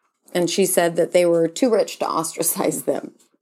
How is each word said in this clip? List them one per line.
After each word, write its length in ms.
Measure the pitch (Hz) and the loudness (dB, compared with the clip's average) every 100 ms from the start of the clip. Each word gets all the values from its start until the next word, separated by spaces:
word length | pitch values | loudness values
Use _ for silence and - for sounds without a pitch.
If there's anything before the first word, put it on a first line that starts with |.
| _ _ _ | _ _ _
And 160 | 175 170 | -2 0
she 160 | 196 185 | 0 0
said 300 | 185 170 170 | 2 2 2
that 160 | 165 | 2
they 140 | 180 175 | 2 4
were 220 | 170 165 | 2 0
too 240 | - 254 | 0 2
rich 280 | 208 165 - | 2 0 -4
to 80 | - | -4
ostracize 720 | 160 160 - 165 190 - - | -4 -4 -4 -4 -2 -2 -2
them. 300 | - - - - | -4 -6 -8 -16
<laughs> 60 | _ _ | _ _